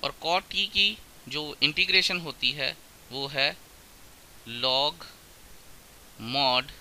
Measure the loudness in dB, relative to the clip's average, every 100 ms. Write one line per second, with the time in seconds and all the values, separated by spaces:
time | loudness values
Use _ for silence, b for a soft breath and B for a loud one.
0 | -6 -6 0 0 0 -4 -2 4 2 2
1 | -14 -18 -8 -6 -6 -2 0 2 4 4
2 | 4 0 -4 -2 -2 0 -4 -4 -14 -20
3 | -12 -8 -6 0 0 -2 -16 -20 -20 -20
4 | -20 -20 -20 -18 -12 -2 2 4 2 -2
5 | -16 -20 -20 -20 -20 -20 -20 -20 -20 -20
6 | -20 -14 -4 2 4 4 2 -8